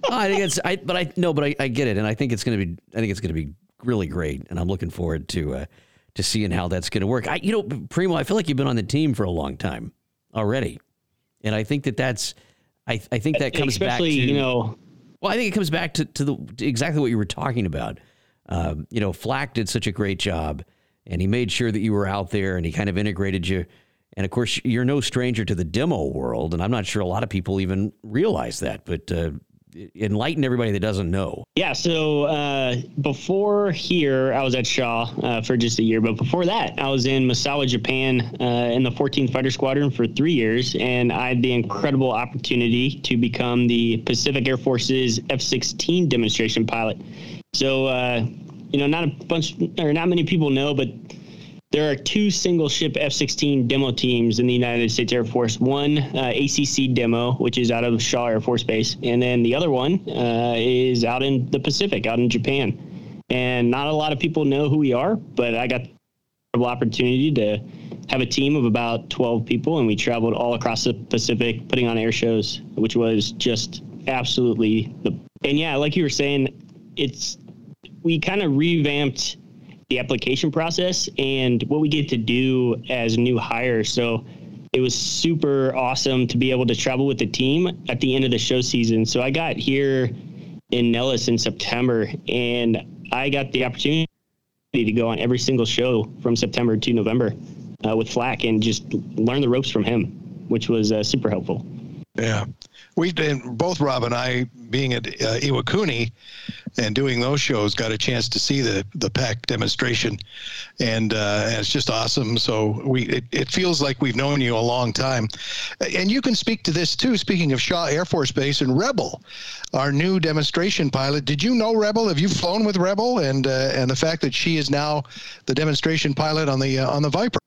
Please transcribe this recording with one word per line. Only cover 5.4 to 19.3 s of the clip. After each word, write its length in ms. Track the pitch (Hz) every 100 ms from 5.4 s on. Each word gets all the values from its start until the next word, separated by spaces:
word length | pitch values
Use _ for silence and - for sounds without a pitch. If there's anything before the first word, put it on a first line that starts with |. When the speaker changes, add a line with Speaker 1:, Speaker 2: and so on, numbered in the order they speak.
| 73 65
Speaker 1:
uh, 100 | 71 _ _ _ _ -
to 80 |
seeing 280 | 95 113 104
how 160 | 87 87
that's 200 | 90 85
gonna 180 | 107 98
work. 200 | 127 -
I, 120 | 170
you 80 | 190
know, 120 | 220 190 151 151
Primo, 260 | - 185 160
I 80 |
feel 140 | 147 214
like 100 | 165
you've 100 | 135
been 100 | 139
on 80 | 120
the 60 |
team 300 | 95 143 156
for 100 | 110
a 60 | 98
long 260 | 85 69 67
time 340 | 95 62 57 _ _ _ _
already. 460 | 113 107 127 - - _ _ _ _ _ _
And 100 | 107
I 100 | 107
think 200 | 107 147
that 140 | 139 113
that's, 380 | 131 107 - - _ _ _ _ -
I, 140 | 113 -
I 80 | 120
think 200 | 123 160
that 140 | 135
comes 240 | - 139 104
back 120 | - 120
Speaker 2:
Especially, 120 | 165 143
Speaker 1:
to 60 | 127
Speaker 2:
you 60 | 143
know, 400 | 131 123 110 110 - - - _
Speaker 1:
Well, 100 | 196
I 40 | 214
think 160 | 226
it 40 | 202
comes 140 | 175
back 240 | 160 175 -
to, 100 | 151
to 180 | -
the, 140 | 143 131 78 -
to 80 | 123
exactly 360 | 117 143 151
what 80 | 135
you 80 | 117
were 80 | 101
talking 400 | - 135 117 95
about. 340 | 73 55 - _ _ _ _ -
Um, 380 | 87 80 76 -
you 80 | 117
know, 120 | 104
Flack 440 | 85 107